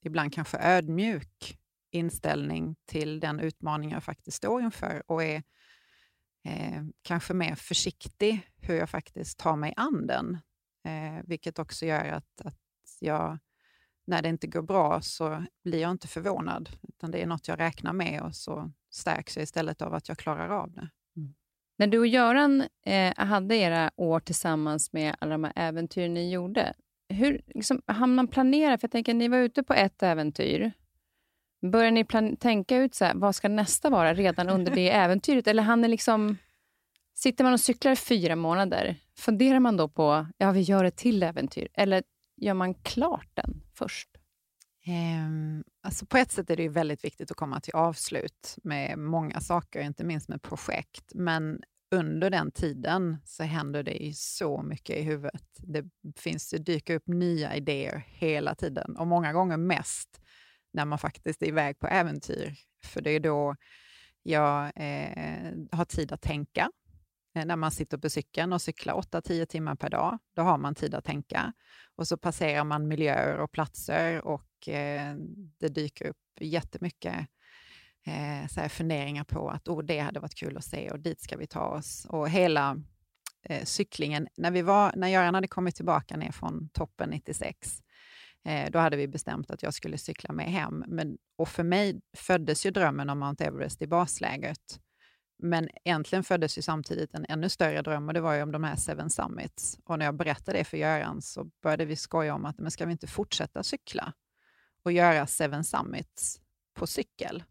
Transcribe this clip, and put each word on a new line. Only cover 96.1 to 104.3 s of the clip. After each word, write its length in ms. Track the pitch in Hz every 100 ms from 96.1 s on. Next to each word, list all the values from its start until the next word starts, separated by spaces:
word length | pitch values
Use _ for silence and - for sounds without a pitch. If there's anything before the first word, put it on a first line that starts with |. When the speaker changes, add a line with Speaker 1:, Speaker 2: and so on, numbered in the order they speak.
| 185
Speaker 1:
föddes 340 | 180 180 156 -
ju 40 |
samtidigt 520 | - 156 147 165 156
en 120 | 156 -
ännu 200 | 156 175
större 340 | - 165 151
dröm, 260 | 147 151 147
och 60 |
det 60 | 165
var 140 | 165
ju 80 | 147
om 100 | 147
de 120 | 151
här 120 | 156 151
Seven 340 | - 151 156
Summits. 680 | - - - - - - -
Och 140 | _ 160
när 80 | 151
jag 100 | 143
berättade 420 | 156 147 - 196
det 60 |
för 120 | 156 156
Göran 460 | 151 156 160 151
så 280 | - - 165 _
började 220 | 160 151
vi 120 | 156 151
skoja 380 | - 165 156
om 100 | 147
att, 140 | 151 151
"Men 120 | 160
ska 160 | - 170
vi 60 |
inte 140 | 180 -
fortsätta 560 | - 214 - - -
cykla 500 | - 277 - - - - _